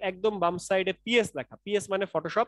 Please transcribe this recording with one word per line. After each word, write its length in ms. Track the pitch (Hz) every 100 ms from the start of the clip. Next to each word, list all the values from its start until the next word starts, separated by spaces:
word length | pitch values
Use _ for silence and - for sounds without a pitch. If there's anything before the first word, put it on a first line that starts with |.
একদম 380 | 190 185 214 202
বাম 180 | 170 180
সাইডে 360 | - 190 185
পিএস 380 | 185 - 240 202 147
লেখা, 220 | 120 113
পিএস 260 | - 202 196
মানে 160 | 196 190
Photoshop, 400 | 160 160 202